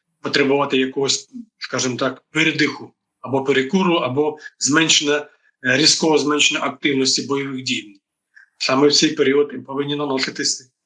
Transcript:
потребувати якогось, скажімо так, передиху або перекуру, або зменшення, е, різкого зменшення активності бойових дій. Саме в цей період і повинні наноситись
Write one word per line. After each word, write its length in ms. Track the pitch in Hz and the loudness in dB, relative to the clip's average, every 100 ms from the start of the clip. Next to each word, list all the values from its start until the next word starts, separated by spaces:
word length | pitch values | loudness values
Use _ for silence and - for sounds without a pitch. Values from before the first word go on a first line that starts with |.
| _ _ | _ _
потребувати 560 | - 131 127 143 135 131 | -4 0 2 2 2 0
якогось, 520 | 131 143 135 - - 123 - _ | 0 -2 -2 -2 -6 -16 -18 _
скажімо 380 | - 131 127 120 | -8 -4 -2 -2
так, 260 | 135 131 _ | -4 -4 _
передиху 640 | 156 160 143 147 - - _ _ _ | -2 0 0 -2 -2 -14 _ _ _
або 220 | - 135 | -4 -2
перекуру, 520 | 135 131 131 190 185 165 | 2 0 2 0 2 2
або 420 | 127 131 151 151 - - | 0 0 -2 -2 -14 -6
зменшення, 680 | - 151 160 - 147 147 147 _ _ _ 131 | 0 2 4 2 2 -2 -2 _ _ _ -2
е, 120 | 127 | 2
різкого 400 | 156 - 165 147 | 2 2 2 2
зменшення 440 | 139 147 143 147 | 2 0 0 0
активності 580 | 131 131 143 135 131 131 | -4 -4 -2 0 0 -2
бойових 420 | 123 139 139 131 | -2 -4 -4 -8
дій. 380 | 127 - 104 - _ _ _ _ _ _ | -6 -6 -8 -20 _ _ _ _ _ _
Саме 300 | - 131 147 | -2 4 4
в 60 | |
цей 180 | 143 156 | 4 2
період 400 | - 135 143 147 | 2 2 4 2
і 40 | 127 | -2
повинні 380 | 120 135 143 147 | -10 -6 -4 -4
наноситись 760 | 143 135 - - 139 - - _ | -2 -2 -4 -4 -4 -6 -10 _